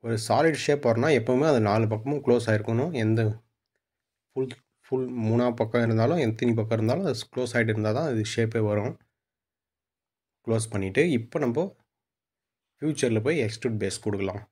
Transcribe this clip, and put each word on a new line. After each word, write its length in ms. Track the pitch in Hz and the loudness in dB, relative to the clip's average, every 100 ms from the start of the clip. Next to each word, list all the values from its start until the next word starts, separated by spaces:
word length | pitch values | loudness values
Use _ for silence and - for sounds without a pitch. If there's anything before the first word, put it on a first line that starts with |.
ஒரு 120 | 117 113 - | -2 -4 2
சாலிட் 360 | 113 165 143 - | 4 4 2 0
ஷேப் 220 | 143 120 | 2 2
வரணும்னா 220 | 113 143 135 | 2 4 2
எப்போவுமே 300 | 113 127 156 | 2 2 4
அது 120 | 127 | 4
நாலு 240 | 107 107 110 | 4 2 2
பக்கமும் 360 | 107 123 147 | -2 -4 -2
க்ளோஸ் 240 | 127 120 113 | 2 2 4
ஆகிருக்கணும். 460 | 107 104 117 156 | 0 0 -2 0
எந்த 280 | 147 110 113 110 110 _ _ _ _ _ _ _ _ _ | 0 0 2 0 -4 _ _ _ _ _ _ _ _ _
ஃபுல், 220 | 135 131 - _ _ | -8 -8 -8 _ _
ஃபுல் 260 | _ 131 127 123 | _ -6 -4 -4
மூணா 280 | 110 120 123 117 | 0 2 0 0
பக்கம் 280 | 113 120 | -2 0
இருந்தாலும் 400 | 117 110 117 175 120 | 2 2 2 2 0
எத்தனை 280 | 113 120 | 0 0
பக்கம் 240 | 113 110 113 | 0 0 0
இருந்தாலும் 280 | 110 143 190 | 0 0 -2
அது 240 | 113 - | -4 -8
க்ளோஸ் 200 | - 123 120 | -6 -2 0
ஆகிட்டு 180 | 110 | 0
இருந்தால் 240 | 107 107 117 | 0 -2 -2
தான் 100 | 160 | -2
அது 100 | 113 107 - | -2 -2 -2
ஷேப்பே 260 | 113 113 104 | -2 0 0
வரும். 260 | 104 107 - _ _ _ _ _ _ _ _ _ _ _ _ _ _ - | -2 -4 -8 _ _ _ _ _ _ _ _ _ _ _ _ _ _ -2
க்ளோஸ் 180 | 113 110 | -2 -2
பண்ணிவிட்டு 300 | 104 95 113 170 | -4 -2 0 2
இப்போ 280 | 123 113 160 | 0 -2 -4
நம்ம 240 | 131 123 190 _ _ _ _ _ _ _ _ _ _ _ | -2 -2 -4 _ _ _ _ _ _ _ _ _ _ _
ஃபியூச்சரில் 460 | 147 147 127 110 | -6 -2 0 0
போய் 200 | 120 160 107 | 0 0 -2
எக்ஸ்ட்ரூட் 320 | - 123 107 | -2 -4 -2
பேஸ் 180 | 98 - 107 | -4 -4 -4
கொடுக்கலாம். 340 | 101 95 98 - | -2 -4 -6 -14